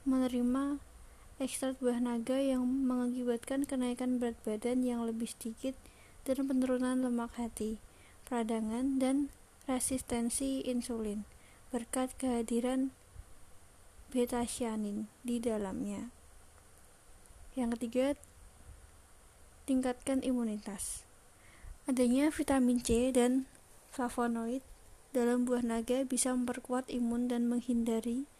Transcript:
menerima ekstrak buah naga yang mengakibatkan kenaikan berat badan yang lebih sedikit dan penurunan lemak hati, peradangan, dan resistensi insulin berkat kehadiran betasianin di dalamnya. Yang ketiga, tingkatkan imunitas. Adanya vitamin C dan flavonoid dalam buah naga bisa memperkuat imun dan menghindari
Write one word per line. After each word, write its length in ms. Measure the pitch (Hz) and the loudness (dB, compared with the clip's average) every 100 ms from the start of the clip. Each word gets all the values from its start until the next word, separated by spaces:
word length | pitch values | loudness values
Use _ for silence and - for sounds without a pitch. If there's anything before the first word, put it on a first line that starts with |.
menerima 720 | 269 262 254 247 247 269 277 285 - - - - - - | 0 2 2 2 2 2 0 -2 -8 -20 -20 -20 -20 -6
ekstrak 400 | 262 - 262 262 | -4 -2 -4 0
buah 240 | 247 240 | 0 2
naga 320 | 240 233 226 262 | 0 0 0 2
yang 320 | 269 254 247 | 2 2 2
mengakibatkan 960 | 269 254 247 247 254 247 233 - 269 | 2 2 2 0 0 0 -2 -2 -2
kenaikan 560 | 277 262 247 247 254 247 | 0 0 0 0 0 0
berat 160 | 240 226 | 0 -2
badan 400 | 220 214 240 254 | -4 -2 0 2
yang 240 | 247 233 233 | 2 0 -2
lebih 240 | 226 233 | -2 -6
sedikit 400 | - 226 226 262 262 - - - - - | -6 -10 -6 -6 -6 -14 -20 -20 -10 -2
dan 160 | 262 | 0
penurunan 560 | 269 262 254 254 254 254 | 2 2 2 2 2 2
lemak 320 | 254 233 233 - | 2 0 -2 -6
hati, 400 | 226 - 214 220 - - - - - | -8 -4 -6 -6 -10 -20 -20 -20 -4
peradangan, 720 | 240 226 226 214 233 269 269 | -2 0 -2 -2 -2 0 2
dan 320 | 262 269 285 - - - - | 4 2 0 -6 -20 -12 -4
resistensi 960 | 254 - 262 - 240 233 - 269 269 | -2 0 -2 -2 -2 0 0 0 -2
insulin 640 | - 247 240 226 214 208 208 - - - - | -2 -2 -2 -4 -4 -4 -8 -16 -20 -20 -8
berkat 480 | 240 233 262 254 - | -6 -4 -2 -2 -2
kehadiran 720 | 262 233 226 240 247 262 269 - - - - - - - - - - - - | 0 0 0 0 2 0 -2 -4 -16 -18 -18 -18 -18 -18 -20 -20 -20 -20 -4
betasianin 1040 | 254 240 247 240 - 233 220 208 208 214 - | 0 2 0 -2 -2 -2 -2 -4 -4 -8 -8
di 160 | 247 240 | -4 -2
dalamnya. 720 | 233 214 196 - 202 196 233 - - - - - - - - - - - - - - | 0 -2 -2 -4 -6 -6 -10 -14 -20 -20 -20 -20 -20 -20 -20 -20 -20 -20 -20 -20 -10
Yang 240 | 262 233 233 | -4 -2 -2
ketiga, 300 | 233 247 269 285 - - - - - - - - - - - - - - - | -2 0 0 0 -8 -20 -20 -20 -20 -20 -20 -20 -20 -20 -20 -20 -20 -10 0
tingkatkan 560 | 262 254 247 - 262 | 2 2 -2 0 0
imunitas. 800 | 269 247 226 208 208 196 - - - - - - - - - - | 0 0 0 -2 -6 -8 -8 -10 -14 -20 -20 -20 -20 -18 -16 -10
Adanya 480 | - 262 247 254 302 | -2 2 4 4 4
vitamin 480 | 311 285 269 247 240 | 2 2 4 4 4
C 320 | 240 233 262 | 2 2 4
dan 320 | 247 247 262 262 - - - - | 4 4 4 0 -10 -20 -20 -12
flavonoid 720 | - 240 254 240 233 226 262 - - - - - | -4 -2 0 0 0 -2 -4 -8 -18 -20 -20 -4
dalam 320 | 254 240 247 | 2 4 4
buah 160 | 247 240 | 2 2
naga 400 | 233 226 226 254 262 | 2 0 0 0 2
bisa 240 | 247 262 | 0 2
memperkuat 560 | 254 247 247 - 247 262 | 0 0 -4 -2 -4 -2
imun 400 | 247 233 240 247 | -2 0 0 0
dan 160 | 240 | 0
menghindari 800 | 240 240 247 233 233 226 233 240 285 | 2 0 0 0 2 0 0 -4 -6